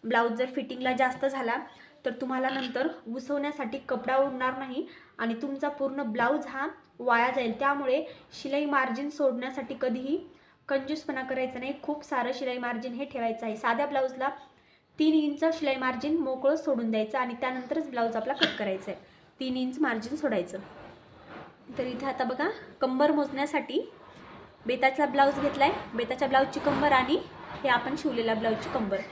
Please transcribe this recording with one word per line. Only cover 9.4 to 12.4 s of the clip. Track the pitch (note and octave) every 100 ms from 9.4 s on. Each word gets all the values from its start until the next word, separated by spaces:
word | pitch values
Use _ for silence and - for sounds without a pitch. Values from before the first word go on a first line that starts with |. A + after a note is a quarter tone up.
| C4 C4+ A#3 C4+
कधीही | B3+ A#3+ C4 F4+ - - _ _ -
कंजूसपणा | C4+ C4+ D4+ - C4
करायचा | C4 C4 B3+ B3+
नाही, | C4 C#4
खूप | - D4 -
सारं | C4 A#3+
शिलाई | C4+